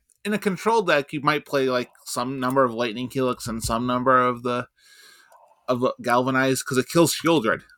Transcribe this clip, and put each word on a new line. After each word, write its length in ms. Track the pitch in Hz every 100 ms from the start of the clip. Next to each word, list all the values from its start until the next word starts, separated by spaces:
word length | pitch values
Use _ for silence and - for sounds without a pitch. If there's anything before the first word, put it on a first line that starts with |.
| _ _
in 80 | 202
a 60 | 214
control 440 | 202 180 214 226
deck, 300 | 175 147 139
you 80 | 151
might 240 | 143 151
play, 240 | - 139 131
like, 220 | 123 120 _ -
some 340 | 127 123 139
number 240 | 127 135
of 80 | 127
Lightning 380 | 113 120 110 123
Helix 360 | 135 127 123 123
and 160 | 113
some 240 | - 113 123
number 320 | 123 127 127 123
of 160 | 120
the, 260 | 123 123 120 _ _ - - - _ - _ _ -
of 120 | 127
the 120 | 127 -
Galvanize, 600 | 117 123 127 131 135 131
'cause 160 | - 127
it 100 | 123
kills 260 | 170 160
Shieldred, 480 | - 156 160 107 - -